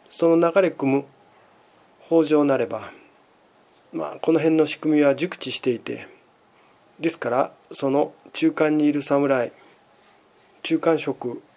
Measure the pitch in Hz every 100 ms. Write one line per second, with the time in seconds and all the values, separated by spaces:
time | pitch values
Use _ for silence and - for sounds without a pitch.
0 | - - 165 165 170 190 175 - 135 139
1 | 131 - _ _ _ - _ - _ _
2 | - 165 151 151 143 131 117 107 - -
3 | - _ _ _ _ _ _ _ _ 160
4 | 151 156 - 160 160 160 151 - 156 151
5 | 143 135 180 - 131 - 131 117 - 117
6 | - - _ _ _ _ - _ _ -
7 | 160 - 120 123 - - _ - 135 143
8 | - - - - 160 151 156 151 147 143
9 | - 139 143 131 117 - - - - _
10 | _ - _ _ _ _ - 160 165 156
11 | 143 - 123 120 -